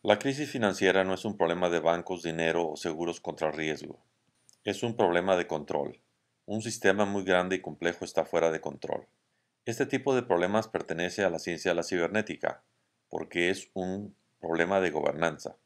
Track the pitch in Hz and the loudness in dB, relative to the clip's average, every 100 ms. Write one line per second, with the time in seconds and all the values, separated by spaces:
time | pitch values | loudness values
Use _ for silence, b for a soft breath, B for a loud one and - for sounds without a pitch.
0 | 101 104 139 135 143 127 107 95 95 95 | 6 4 4 -2 -4 0 0 4 4 4
1 | 92 92 110 101 85 85 90 85 80 85 | 2 0 -4 0 2 2 2 4 2 2
2 | 85 92 82 82 82 82 82 76 87 80 | -2 -6 -4 0 2 2 -2 -4 -6 -4
3 | 85 82 - - 78 76 78 73 - - | -4 -4 -10 -4 -4 -2 -4 -4 -8 -16
4 | _ _ _ _ _ _ 107 101 120 113 | _ _ _ _ _ _ -6 -2 -4 2
5 | 98 87 95 92 85 80 73 78 71 - | 4 4 2 2 2 -4 -2 -4 -4 -10
6 | _ _ _ _ - 107 110 - 98 98 | _ _ _ _ -8 -6 -6 0 2 4
7 | 101 101 92 90 92 92 - 73 85 87 | 2 0 2 2 4 -2 -4 -4 -4 -2
8 | 90 - 80 85 82 80 76 - - - | -2 -2 2 2 2 0 -6 -8 -6 -6
9 | - _ _ _ _ _ - 113 135 135 | -8 _ _ _ _ _ -8 -4 -2 0
10 | 139 131 123 87 90 107 110 82 - 82 | 2 0 2 0 2 0 -2 -6 -6 -4
11 | 87 98 95 82 - 82 92 85 82 90 | -4 0 -2 -2 -6 -2 0 0 0 0
12 | 85 104 107 76 - - _ _ _ _ | 0 0 -4 -4 -4 -4 _ _ _ _
13 | _ 80 80 90 87 98 - 95 92 95 | _ -8 -4 0 0 0 -6 -6 -4 -4
14 | 104 - _ _ 85 82 85 98 92 78 | -8 -16 _ _ -4 0 4 4 2 2
15 | 73 76 82 78 - - | -2 0 -2 -2 -12 -14